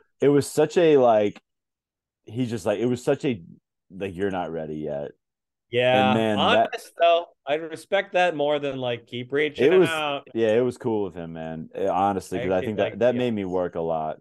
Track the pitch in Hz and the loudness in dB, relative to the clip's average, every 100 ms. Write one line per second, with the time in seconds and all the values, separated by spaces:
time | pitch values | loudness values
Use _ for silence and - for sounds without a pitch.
0 | _ - 135 143 135 - 151 190 165 143 | _ -2 2 2 0 0 0 4 6 6
1 | 123 107 104 - _ _ _ _ _ _ | 6 4 2 -4 _ _ _ _ _ _
2 | _ _ - 113 123 117 110 101 120 123 | _ _ -12 -6 -4 -4 -2 0 0 0
3 | - 139 147 107 85 - _ _ _ 92 | -2 0 -2 -4 -8 -20 _ _ _ -10
4 | 98 85 101 92 82 82 78 78 76 71 | -8 -4 -4 -2 -6 -6 -8 -8 -6 -8
5 | 73 - _ _ _ _ _ 120 127 127 | -8 -14 _ _ _ _ _ 0 2 4
6 | 131 113 110 107 175 240 - - - - | 4 2 2 2 2 2 2 -2 -12 0
7 | 170 170 175 _ 135 151 165 156 - 196 | 2 2 -2 _ -6 -4 -4 -12 -4 -2
8 | 196 180 180 151 143 147 143 131 123 120 | 0 0 0 0 0 0 -2 -4 -4 -6
9 | - 120 123 139 151 131 131 190 165 156 | -8 -10 -4 -2 -2 2 4 6 4 2
10 | 151 139 - 113 110 113 127 120 120 107 | -4 -6 -6 0 2 4 2 -2 -4 -2
11 | 98 85 82 82 80 80 - - 95 87 | -4 -8 -12 -10 -10 -10 -10 -6 -2 2
12 | 101 95 - 92 - 95 120 104 98 98 | 2 0 -4 -6 -2 -2 -2 -2 -4 0
13 | 120 123 123 107 95 90 87 85 82 80 | 0 2 -2 -2 -4 -2 -4 -4 -4 -4
14 | 78 - | -4 -8